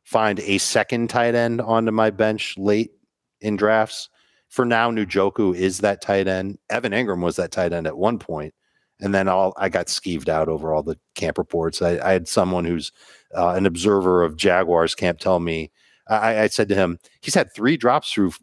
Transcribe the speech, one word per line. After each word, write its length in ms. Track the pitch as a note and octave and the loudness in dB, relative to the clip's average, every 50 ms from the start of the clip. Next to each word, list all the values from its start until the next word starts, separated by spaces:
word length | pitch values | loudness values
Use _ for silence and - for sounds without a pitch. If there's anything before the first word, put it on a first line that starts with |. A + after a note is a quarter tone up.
| _ | _
find 360 | - - A2+ A2 G#2+ G2 G#2 | -2 0 0 2 2 0 -2
a 160 | - G2+ G2 | -2 -2 -2
second 520 | F#2 - - - A2+ G#2 - B2+ A#2 A#2 A2 | -2 -2 0 0 0 0 0 -2 -2 -2 0
tight 260 | - B2 A#2+ A#2+ A#2 | 0 0 0 2 2
end 240 | A#2+ A#2 A#2 A#2 A#2 | 2 0 0 -2 -2
onto 320 | G#2+ A2+ A2+ A2+ A2+ A2 | 0 0 0 2 2 2
my 180 | G#2+ A2 A2 G#2+ | 2 2 2 2
bench 460 | G2+ G#2+ G#2+ A2 G#2+ G#2+ - - - | 2 2 0 0 0 -2 -6 -10 -8
late 340 | F#2+ G2 G#2 G#2 A2 A2+ - - _ _ _ _ _ _ _ _ _ | -2 0 2 2 2 0 -4 -8 _ _ _ _ _ _ _ _ _
in 160 | G#2+ G#2+ G#2 | -4 -4 0
drafts. 500 | G2 G#2 G#2+ A2 A2 A2 - - - - - _ _ _ _ _ _ _ | 2 2 4 4 2 2 0 -4 -12 -14 -16 _ _ _ _ _ _ _
For 160 | _ - - B2 | _ -2 -2 2
now, 240 | A#2+ A#2 A2+ A#2 A#2+ | 2 4 2 2 2
Njoku 600 | A2+ A2 G2+ F2 - G2 F#2+ G2+ - - G#2 F#2 F2+ | 2 0 -2 0 2 2 2 2 2 2 0 0 2
is 240 | F2+ F#2+ F#2+ F#2 - | 0 0 -2 0 0
that 220 | G#2 G2+ G2 - | 0 0 0 -2
tight 260 | - - G2+ G2 F#2+ | -2 0 0 0 2
end. 320 | F#2+ F#2+ F#2 F#2+ G2 G2+ - _ - | 0 -2 -2 -4 -6 -10 -12 _ -4
Evan 240 | G#2+ A#2+ A#2+ G#2+ G2 | -4 -2 -2 -2 -2
Ingram 280 | B2 B2+ G#2 F#2 F2 | -2 -2 -2 -2 -2
was 140 | F2 E2 - | -2 -2 -2
that 140 | - F2 E2+ | -2 -4 -4
tight 220 | - - F2+ E2+ F2 | -2 -2 -2 0 -2
end 140 | E2+ D#2+ | -2 -4
at 100 | D#2 D2 | -6 -4
one 220 | E2+ F#2+ A2+ A#2+ - | -2 0 0 0 -2
point, 340 | - - E2+ D2+ D2+ - - _ _ _ _ _ _ _ _ _ | -6 -8 -8 -8 -8 -10 -14 _ _ _ _ _ _ _ _ _
and 120 | G2+ G2 G2 | -4 0 0
then 140 | F#2+ F#2+ | 2 2
all, 260 | F#2+ F#2 F#2+ F#2+ F#2+ - | 2 2 2 2 0 0
I 100 | - G2 | -2 -4
got 200 | F#2 F#2+ F2+ F2 | -2 -2 -2 -4
skeeved 420 | - - - - F#2 F2 D2+ - - | -4 -6 -8 -6 -6 -6 -4 -2 -2
out 180 | D#2 D#2 D#2 | 0 0 0
over 260 | D#2+ D#2+ D2 D#2 D#2+ D#2 | -2 -2 -4 -4 -4 -4
all 100 | D#2 D2+ | -2 -4
the 140 | E2 D#2+ - _ _ _ | -4 -8 -10 _ _ _
camp 220 | - F#2 D#2+ - | -6 -6 -4 -4
reports. 440 | - E2 - - E2+ D#2+ E2 - - | -4 -6 -4 -4 -2 -2 -2 -2 -2
I, 180 | F#2 E2+ F2 E2 | 0 0 0 0
I 140 | - F#2+ F#2+ | 0 0 0
had 140 | F2+ E2 - | 0 0 0
someone 340 | - A2+ F2+ F#2 F#2 F2 E2+ | 0 0 0 2 0 -2 0
who's, 300 | E2+ F2 D#2+ - - - _ - - - - _ _ - | -2 -2 -4 -4 -8 -14 _ -20 -20 -20 -20 _ _ -2
uh, 140 | F#2 E2+ F2+ | 0 0 2
an 160 | F2+ F#2 G2 | 2 2 2
observer 580 | F#2 E2 E2 F2+ G#2+ G2+ G2 F2+ F#2 F2+ F2+ E2+ | 2 0 2 2 2 2 4 4 4 4 4 4
of 140 | D#2+ D#2 | 2 0
Jaguars 580 | E2 G2 F#2+ F2 F#2 F#2 E2+ F2 E2 E2 E2 - | 0 2 4 4 4 4 4 2 2 2 2 0
camp 240 | - F#2+ F2 E2+ - | -2 -2 -2 -2 -2
tell 200 | - F#2+ F#2 F2 | 0 0 0 0
me, 320 | E2+ E2+ D#2+ D#2+ D#2 - _ _ _ _ _ _ _ | 0 -2 -4 -4 -6 -10 _ _ _ _ _ _ _
I, 340 | - A2 G#2+ A2 A2+ A2+ G#2+ G#2+ | -4 -2 0 0 0 2 2 0
I 40 | |
said 220 | G#2 - - G#2+ G2+ | 0 2 0 0 0
to 60 | G2 | 2
him, 240 | G2 F#2 F2 F2 - _ _ _ _ | 2 2 0 -2 -6 _ _ _ _
"He's 120 | - - - | -10 -2 0
had 200 | F3+ - - - | 0 0 0 -4
three 220 | G#2+ A2 C3 E3 | -2 0 0 0
drops 340 | C3+ A#2 B2 C3+ D3+ - - - | 2 2 2 2 2 -2 -4 -2
through, 180 | G#2+ G2 F2+ - - | 0 0 0 -2 -2